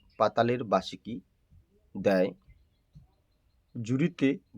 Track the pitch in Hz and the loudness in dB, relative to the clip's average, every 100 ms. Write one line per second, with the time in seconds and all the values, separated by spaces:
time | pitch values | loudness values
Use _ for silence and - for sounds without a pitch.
0 | _ - 107 - 117 123 110 95 - 92 | _ -2 0 2 0 0 0 -2 -2 -14
1 | 104 123 - _ _ - _ _ _ 101 | -12 -14 -14 _ _ -20 _ _ _ -2
2 | 95 95 92 - _ - _ _ _ - | 2 4 2 -2 _ -20 _ _ _ -20
3 | _ _ _ _ _ _ _ 127 110 131 | _ _ _ _ _ _ _ -10 -2 0
4 | 170 - 139 147 _ | 0 2 0 0 _